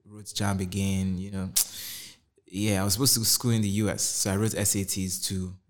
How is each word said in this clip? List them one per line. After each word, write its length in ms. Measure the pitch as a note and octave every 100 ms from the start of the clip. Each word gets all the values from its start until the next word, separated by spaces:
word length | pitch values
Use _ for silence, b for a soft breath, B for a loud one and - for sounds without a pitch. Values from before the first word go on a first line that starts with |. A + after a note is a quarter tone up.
| -
wrote 260 | G#2+ G2+ -
jamb 240 | G2+ F#2+
again, 580 | F#2 G2 G2 F#2+ F#2+ F2+
you 140 | G2
know. 180 | F#2+ F#2 - B B B B B B B _ _
Yeah, 280 | F#2 G#2+ G2
I 20 |
was 100 | G2+
supposed 200 | G2 C3+
to 100 | A#2
school 280 | A2 - B2
in 100 | A2+
the 80 | G2+
U 200 | G2+ G#2
S, 120 | -
so 260 | - - G2+
I 20 | F#2+
wrote 180 | A2 -
S 200 | G2+ G#2
A 80 |
Ts 380 | F#2+ - F#2 F2+ -
too. 280 | F#2+ F#2 F#2